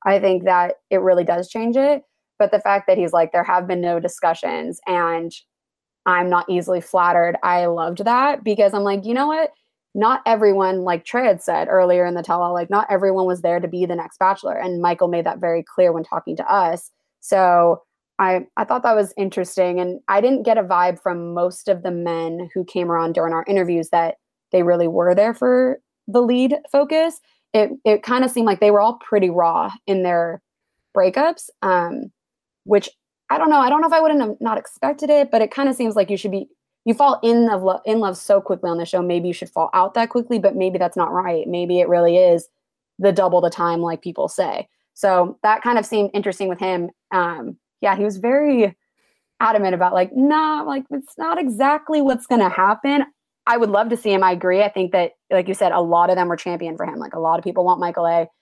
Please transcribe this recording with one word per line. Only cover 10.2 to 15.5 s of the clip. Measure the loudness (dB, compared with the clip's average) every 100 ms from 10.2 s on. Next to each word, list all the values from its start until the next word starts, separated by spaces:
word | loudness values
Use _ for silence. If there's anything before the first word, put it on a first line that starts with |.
| 0
everyone, | 4 4 4 0 0
like | -2 -4 -4
Trey | -2 -2
had | -4
said | -4 -4 0
earlier | 2 4 2 0
in | -4
the |
tell-all, | -4 -2 -2
like, | -4 -2
not | -2 0
everyone | 0 0 0 0
was | -2
there | -2 -2
to | -4
be | -4 -4
the | -6
next | -8 -2
Bachelor. | -2 0 -4 -6
And | -6 -2
Michael | -2 0 -2
made | -2 -4
that | -4
very | -2